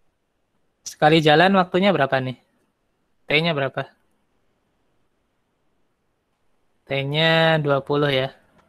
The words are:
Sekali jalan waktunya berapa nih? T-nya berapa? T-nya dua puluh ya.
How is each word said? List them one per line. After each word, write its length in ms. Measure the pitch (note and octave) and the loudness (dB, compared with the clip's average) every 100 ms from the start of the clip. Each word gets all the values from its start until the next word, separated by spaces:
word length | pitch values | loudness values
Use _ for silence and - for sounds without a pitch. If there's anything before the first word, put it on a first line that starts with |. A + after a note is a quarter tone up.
| _ _ _ _ _ _ _ _ | _ _ _ _ _ _ _ _
Sekali 400 | - - D3+ E3 | -20 -2 2 2
jalan 320 | D3+ D3+ F#3 G3 | 4 4 4 2
waktunya 400 | F3+ F3+ G3+ D#3+ | 0 0 0 0
berapa 240 | C3+ C3+ | 0 -2
nih? 160 | C3 B2 _ _ _ _ _ _ _ _ - | -4 -10 _ _ _ _ _ _ _ _ -4
T-nya 240 | D3 E3+ D3 | -2 -2 -4
berapa? 320 | C3+ - C3+ _ _ _ _ _ _ _ _ _ _ _ _ _ _ _ _ _ _ _ _ _ _ _ _ _ _ _ _ _ | -6 -8 -12 _ _ _ _ _ _ _ _ _ _ _ _ _ _ _ _ _ _ _ _ _ _ _ _ _ _ _ _ _
T-nya 800 | - C#3 C#3 D3 D#3+ E3 E3 D#3+ | -8 -6 -4 0 0 2 2 0
dua 160 | D3 C#3 | 0 -2
puluh 320 | C3+ D3 D3 | -2 -2 -2
ya. 240 | C3 C3 - _ _ | -2 -4 -10 _ _